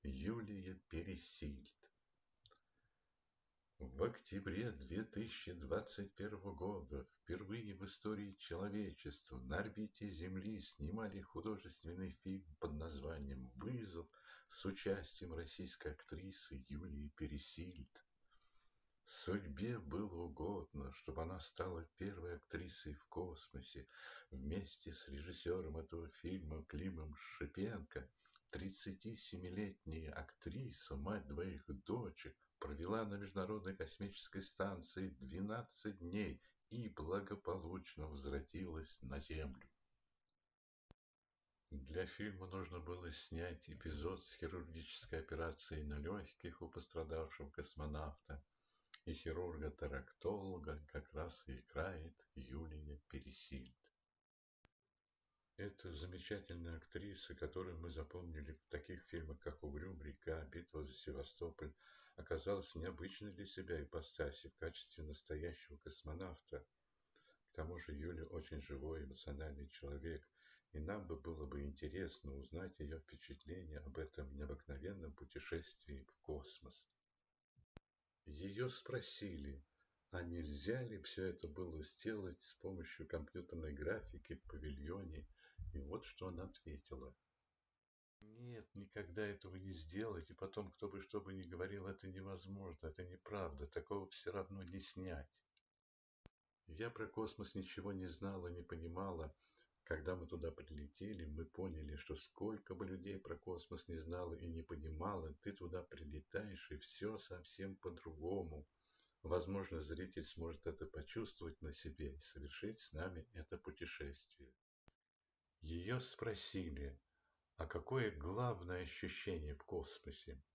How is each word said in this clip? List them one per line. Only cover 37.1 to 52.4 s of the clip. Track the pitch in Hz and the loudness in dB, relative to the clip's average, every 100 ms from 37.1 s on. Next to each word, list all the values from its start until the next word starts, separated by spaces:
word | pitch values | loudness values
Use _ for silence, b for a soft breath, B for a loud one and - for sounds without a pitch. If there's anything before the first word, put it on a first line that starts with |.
| 95 95 101 - 95 80 92 - - 76 | 6 6 2 4 4 4 0 0 0 0
возвратилась | 71 69 69 69 87 92 80 78 - | 2 4 4 4 0 2 2 -2 -4
на | 64 69 | 0 0
Землю. | 71 78 71 64 - _ _ _ _ _ _ _ _ _ _ _ _ - _ _ _ _ _ _ _ | 2 2 2 0 -8 _ _ _ _ _ _ _ _ _ _ _ _ -18 _ _ _ _ _ _ _
Для | 73 67 85 92 | -4 0 2 2
фильма | - 104 95 92 | 2 -2 0 -2
нужно | 95 85 87 | 0 0 -2
было | 82 87 87 | 0 -2 -2
снять | 78 - 82 87 80 - | -4 -2 0 0 -2 -6
эпизод | 76 82 78 80 - | -4 -2 2 2 2
с | - - | -4 -2
хирургической | 82 90 78 80 76 - - 80 | 0 0 -2 -6 -4 -4 0 0
операцией | 80 78 82 73 - 76 | 0 2 2 0 -2 0
на | 73 73 | 2 2
лёгких | 73 101 85 - 87 78 | 4 2 0 -4 -6 -4
у | 82 | -4
пострадавшего | - - 82 78 80 78 - 71 | -4 -2 0 4 4 2 -2 -6
космонавта. | - 73 - 76 73 78 73 - 71 - b b b b - - | -2 -4 0 2 2 0 -2 -6 -8 -8 b b b b -8 -2
И | |
хирурга-тарактолога | 82 85 80 90 76 76 73 73 69 64 - 87 101 95 90 76 76 76 | 0 2 4 4 4 0 2 0 0 -2 2 4 4 2 0 0 -2 -2
как | - 71 | -4 -2
раз | 73 82 - - | 0 0 -2 -6
и | 65 | -6
играет | - - 87 87 82 - - | -2 2 2 2 -4 -8 -14
Юлия | - | -8